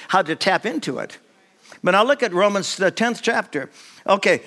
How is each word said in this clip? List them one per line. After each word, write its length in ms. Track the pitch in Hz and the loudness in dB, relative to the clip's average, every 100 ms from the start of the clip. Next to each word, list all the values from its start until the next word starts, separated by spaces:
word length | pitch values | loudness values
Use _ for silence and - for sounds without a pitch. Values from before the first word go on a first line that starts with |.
| - | -2
how 120 | 185 | 0
to 140 | 160 156 | 0 -2
tap 300 | - 175 208 | 0 0 -2
into 340 | 302 - 131 | -6 -6 -8
it. 180 | - - _ _ _ _ _ - | -10 -14 _ _ _ _ _ -6
But 80 | - | 2
now 120 | 190 | 4
look 180 | 233 285 | 4 2
at 100 | 233 | 0
Romans, 460 | 175 202 202 175 - | 2 2 2 -4 -2
the 140 | 185 | -2
tenth 320 | 165 226 233 | 0 -2 -2
chapter. 480 | - 226 202 147 131 - - - - | -2 -2 -4 -6 -10 -12 -20 -8 0
Okay, 380 | 202 202 160 | 2 2 0